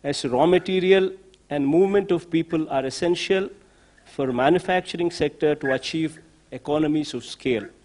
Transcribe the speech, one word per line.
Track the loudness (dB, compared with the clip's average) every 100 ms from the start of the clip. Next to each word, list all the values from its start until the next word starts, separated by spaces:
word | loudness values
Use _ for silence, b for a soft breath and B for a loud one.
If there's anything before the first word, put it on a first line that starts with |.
as | -4 -4 -2
raw | 2 4
material | 4 2 0 4 4 4 -4 -20 _ _
and | -2 2
movement | 4 4 2 2
of | -2 0
people | -4 -2 -4 -2
are | -2
essential | -4 -2 -2 -2 0 -2 -2 -12 b b b b _
for | -6 -4
manufacturing | 2 2 2 2 -2 -2 -4 -4
sector | -2 -4 0 -2
to | 0 -2
achieve | -2 -2 -4 -4 -6 _ _ _
economies | -14 -4 -2 0 0 -4
of | -8
scale. | -12 -8 -4 -2 -4 _